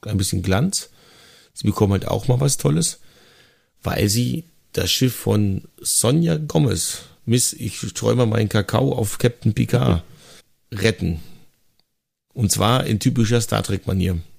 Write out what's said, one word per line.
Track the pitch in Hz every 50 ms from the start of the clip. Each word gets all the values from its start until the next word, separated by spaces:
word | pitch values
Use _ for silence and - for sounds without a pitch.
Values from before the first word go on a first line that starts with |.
Ein | - 107 101
bisschen | 95 95 - - 98
Glanz. | 87 95 92 98 139 196 - - - - - _ _ - - - - - - - - _
Sie | _ - -
bekommen | 107 101 - 107 98
halt | 98 92 - -
auch | - 95 - -
mal | 123 123
was | 139 147 135
Tolles, | - - 139 147 165 165 - - - - - _ _ _ _ _ _ _ _ _ _ _ _ _ _
weil | - - - - 113 104
sie | 101 120 123 123 123 - 165 _ _ _ _ _
das | _ - - 90
Schiff | - - 131 127 120
von | - - 113 107 107 104 101 95 95 - - _ -
Sonja | - - - - - 110 135 160 170 170 165
Gomez, | 156 156 147 - 165 151 120 98 82 - - - - - - - _ -
Miss, | - 113 123 - -
ich | - - - 113 - - - 113 -
träume | - 113 113 113 123 123
meinen | 110 110 110 110 101
Kakao | - 110 98 - - 117 131 139
auf | - - 110 98 - -
Captain | - 120 - - - 113
Picard, | 107 - 120 - - 120 127 64 - 82 - - - - - - - - _ _ _ _ _ _
retten. | - 101 92 113 110 - 92 85 85 76 - - - - - - _ _ _ _ _ _ _ _ _ _ _ _ _ _ _ _
Und | _ 107 107 98
zwar | - - 101 107 123 127 -
in | - 110 101
typischer | - 135 - 123 117 104 120 117
Star | 110 - 110 104
Trek-Manier. | - - 101 92 - - 95 95 90 90 90 85 82 - -